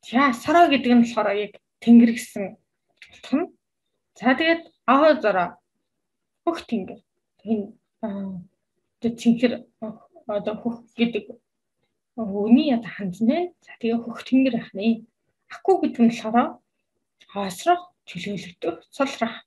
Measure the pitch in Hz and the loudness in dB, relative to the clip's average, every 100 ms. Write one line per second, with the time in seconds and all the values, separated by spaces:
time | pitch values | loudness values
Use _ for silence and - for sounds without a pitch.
0 | - 233 285 233 - 320 339 277 247 240 | -4 0 0 0 2 4 4 4 4 4
1 | 233 - 208 202 208 - _ _ - 233 | 4 0 -2 -4 -6 -12 _ _ 8 8
2 | 233 233 - 214 190 - _ _ _ _ | 8 2 -8 -10 -12 -12 _ _ _ _
3 | - - - 269 359 _ _ _ _ _ | -20 -20 -4 -2 -2 _ _ _ _ _
4 | _ _ 226 262 320 330 - _ - 269 | _ _ 0 0 2 0 -4 _ 0 4
5 | 311 202 214 185 170 - _ _ _ _ | 4 4 0 0 -2 -8 _ _ _ _
6 | _ _ _ _ - 330 - 220 175 - | _ _ _ _ -6 -6 -6 -6 -6 -14
7 | _ _ _ _ 202 220 202 - _ _ | _ _ _ _ -4 -4 -4 -14 _ _
8 | 220 196 196 185 175 _ _ _ _ _ | -10 -8 -10 -12 -16 _ _ _ _ _
9 | 233 - 233 - 247 - - _ 214 - | -6 -2 0 2 0 -4 -14 _ -16 -16
10 | _ - - 208 208 214 240 233 - - | _ -20 -8 -6 -6 -8 -8 -10 -16 -2
11 | 233 220 - - _ _ _ _ _ _ | -2 -2 -10 -20 _ _ _ _ _ _
12 | _ - 220 202 208 247 311 233 - - | _ -10 -8 -4 4 4 4 -2 -4 -10
13 | 202 175 226 320 359 _ _ - 226 233 | -10 -2 0 0 -4 _ _ -8 -4 -4
14 | 233 - - 262 262 233 - 190 220 226 | -6 -14 0 2 2 -2 -8 -4 -2 -2
15 | - _ _ _ _ - - 381 277 - | -6 _ _ _ _ -6 0 2 0 2
16 | 226 - 220 233 302 - _ _ _ _ | 2 2 0 0 0 -6 _ _ _ _
17 | _ _ _ 202 196 180 330 349 - _ | _ _ _ -10 -10 -4 0 0 -2 _
18 | - 175 202 196 175 - - - _ - | -18 -12 -10 -10 -12 -8 -8 -8 _ -6
19 | 262 - 233 - | -6 -2 -6 -6